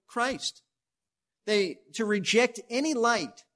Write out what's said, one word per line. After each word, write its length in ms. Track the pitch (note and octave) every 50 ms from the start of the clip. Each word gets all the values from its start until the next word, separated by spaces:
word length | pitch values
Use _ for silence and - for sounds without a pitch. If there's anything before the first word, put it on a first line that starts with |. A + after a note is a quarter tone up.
| _
Christ. 560 | _ - A#3 A#3+ C4 B3+ - - - - - _ _ _ _ _ _ _ _ _ _ _ _ _ _ _ _ _
They, 320 | G#3 G#3+ G#3 G3 F#3+ - - _ _ -
to 100 | - A3
reject 560 | G#3 G#3 G3+ E3+ - - A3+ B3+ A#3+ - - - -
any 240 | A#3 B3+ D4 D#4+ D4+
light 500 | A#3 A3+ A#3 A#3 G3+ D#3 - - - - _ _